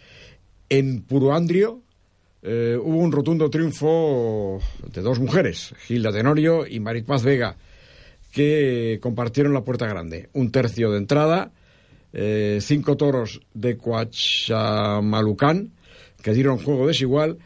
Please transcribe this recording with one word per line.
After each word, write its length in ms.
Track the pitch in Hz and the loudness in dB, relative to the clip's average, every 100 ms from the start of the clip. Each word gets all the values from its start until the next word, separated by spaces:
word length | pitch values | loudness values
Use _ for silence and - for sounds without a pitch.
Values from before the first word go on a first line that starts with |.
| - - - - _ _ _ | -20 -20 -20 -20 _ _ _
En 340 | 135 135 123 | 2 2 -4
Puruandrio, 800 | - 135 135 156 170 175 214 247 _ _ _ _ _ _ | 0 2 4 2 2 2 2 -2 _ _ _ _ _ _
eh, 320 | - 117 117 120 | -6 -2 0 0
hubo 200 | 160 165 | 0 2
un 140 | 170 | 2
rotundo 360 | 143 143 170 151 | 2 0 0 0
triunfo 1080 | 151 165 139 151 165 160 127 117 107 98 98 - - - | 0 -2 -2 0 2 2 0 0 -2 -4 -4 -6 -8 -12
de 80 | - | -6
dos 200 | 101 120 | -2 0
mujeres, 560 | 127 180 107 87 - - - | 2 2 0 -4 -14 -18 -4
Gilda 240 | 120 110 | -2 -2
Tenorio 560 | 104 127 151 160 165 143 | 0 2 2 2 2 -2
y 140 | 113 | -6
Maripaz 420 | 107 117 113 139 | -6 -6 -2 0
Vega, 340 | 120 131 110 87 - - - - - _ - | 2 2 0 -6 -20 -20 -20 -20 -20 _ -10
que 680 | - 147 151 139 123 113 110 | 0 2 4 2 0 -2 -2
compartieron 540 | 123 113 117 135 143 | -4 -4 -2 0 2
la 80 | 139 | 2
puerta 240 | 113 120 117 | -2 -4 -4
grande. 420 | 95 82 82 - | -6 -8 -12 -8
Un 180 | 143 123 | -4 0
tercio 400 | 135 120 104 113 | 2 0 0 0
de 80 | 104 | 0
entrada, 540 | 101 143 151 175 196 _ _ _ _ - _ | 2 2 4 2 -2 _ _ _ _ -20 _
eh, 460 | - 104 107 104 104 | -6 -2 0 0 -2
cinco 360 | 104 147 147 143 | 0 0 2 2
toros 460 | 147 131 107 - _ | 2 0 -4 -10 _
de 220 | 110 123 110 | -6 -4 -4
Coachamalucán, 1900 | 117 113 113 - - - - 113 110 107 104 104 104 107 107 101 139 175 208 _ - - - _ | -4 -4 -4 -4 -2 -2 -2 0 0 0 0 0 0 2 0 2 2 2 -4 _ -20 -20 -20 _
que 120 | 107 | 0
dieron 260 | 113 139 131 | 2 2 0
juego 300 | 135 139 127 | 0 0 2
desigual, 500 | 151 131 139 156 170 | 0 0 0 0 -4